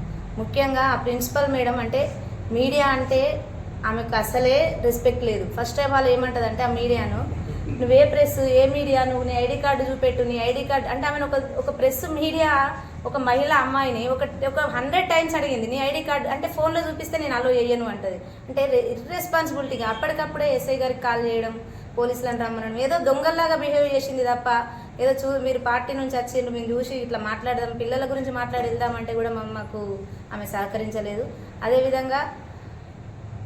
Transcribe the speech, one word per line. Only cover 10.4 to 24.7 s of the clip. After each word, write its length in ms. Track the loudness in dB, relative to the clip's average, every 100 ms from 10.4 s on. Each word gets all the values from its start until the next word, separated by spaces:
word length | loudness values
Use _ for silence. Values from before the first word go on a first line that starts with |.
| 0 0
కార్డు", 240 | 0 0 0
అంటే, 200 | -2 -2
ఆమెను 180 | -2 0
ఒక, 100 | 0 0 -2
ఒక 200 | -4 2
ప్రెస్ 320 | 2 2 -4
మీడియా, 680 | 0 0 2 4 4 2 -2 -10 -8 -4
ఒక 120 | -2
మహిళ 360 | 2 2 4
అమ్మాయిని 540 | 4 4 2 0 0 -2
ఒక, 160 | -2 -2 -2 -2
ఒక 120 | 0
హండ్రెడ్ 500 | 0 -2 0 0 4
టైమ్స్ 260 | 2 2 0
అడిగింది, 320 | 0 -2 -2
"నీ 100 | -2
ఐడీ 260 | -2 -2
కార్డు", 240 | -2 -2 0
అంటే, 200 | -4 -4
"ఫోన్లో 340 | 0 0 2 -2
చూపిస్తే 280 | -6 -4 -4
నేను 180 | -2 0
అలో 160 | 2
చేయను" 340 | 2 2 0 -2
అంటది. 300 | -4 -6 -6 -10 -14 -6
అంటే, 160 | -2 2
రె-, 260 | 2 2
ఇర్రెస్పాన్సిబిలిటీగా 960 | -4 -6 -8 -2 0 0 -4 -4 -4 -2
అప్పటికప్పుడే 680 | -2 -2 -2 -4 -2 0 0
ఎస్ఐ 220 | 0 0
గారికి 240 | 0 0
కాల్ 240 | 0 0 0
చేయడం, 340 | 0 -2 -6 -12 -14 -8 -2
పోలీసులను 480 | 0 0 -4 -2 -4
రమ్మనడం, 320 | -4 -6 -2
ఏదో 180 | 0 2
దొంగల్లాగా 580 | 4 4 2 2 2 2
బిహేవ్ 400 | 2 2 4 2
చేసింది 280 | 0 0
తప్ప, 420 | 0 0 2 0 0